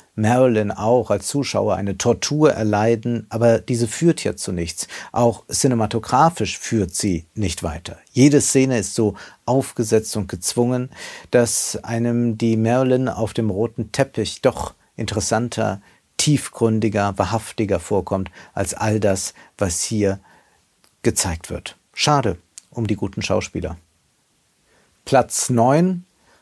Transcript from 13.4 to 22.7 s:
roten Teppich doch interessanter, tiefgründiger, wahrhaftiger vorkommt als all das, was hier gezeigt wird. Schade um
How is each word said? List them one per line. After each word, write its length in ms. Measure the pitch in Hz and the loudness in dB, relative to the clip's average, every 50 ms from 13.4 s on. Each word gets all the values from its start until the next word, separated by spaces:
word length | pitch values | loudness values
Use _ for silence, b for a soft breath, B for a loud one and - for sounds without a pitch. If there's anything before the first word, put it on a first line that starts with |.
| 113 107 | -2 0
roten 420 | 92 98 113 113 - - 110 - | 0 -2 -2 -4 -4 -6 -8 -4
Teppich 500 | - - 131 - - - 107 - - - - | -2 -2 -2 -2 -2 -6 -4 -4 -4 0 0
doch 320 | 127 - - - - - _ _ _ _ | 0 0 -2 -8 -12 -14 _ _ _ _
interessanter, 840 | - 113 101 - 113 - - 117 113 120 117 - - 110 104 98 101 b b b b b b _ | -8 -8 -4 -4 -4 -2 0 0 -2 -2 -2 -2 -2 -2 -2 -2 -6 b b b b b b _
tiefgründiger, 1000 | - - 151 147 127 - - - - 120 113 110 110 110 110 101 104 101 101 98 | -2 2 2 2 2 0 -4 -4 0 2 2 2 2 2 0 2 2 0 0 0
wahrhaftiger 640 | 98 98 90 113 110 107 - - - 107 98 101 85 | 0 0 0 0 -2 -4 -4 -4 -4 -2 0 0 -2
vorkommt 500 | - - 104 98 90 - 104 95 95 - B B B B B | -2 0 -2 -2 -2 -2 -2 -4 -4 -6 B B B B B
als 220 | 95 98 92 - | -4 -4 -4 -4
all 240 | - 110 110 107 110 | -2 0 0 0 2
das, 340 | 101 101 95 95 - - - B B B B | 2 2 0 0 -4 -8 -10 B B B B
was 240 | - 101 92 85 - | -4 -2 -2 -2 -4
hier 380 | - - 113 107 104 98 95 98 b b b b b b b b b b _ _ _ _ _ _ | -4 -4 -2 0 0 0 0 -2 b b b b b b b b b b _ _ _ _ _ _
gezeigt 480 | - 120 101 - - 98 85 82 - - | -2 0 0 0 -2 -2 -4 -6 -8 -10
wird. 260 | - - - - - _ _ _ | -10 -10 -10 -14 -18 _ _ _
Schade 460 | - - - 147 151 143 123 104 90 - _ _ - - - | -6 -2 2 2 2 2 2 0 -2 -4 _ _ -20 -20 -20
um 160 | _ | _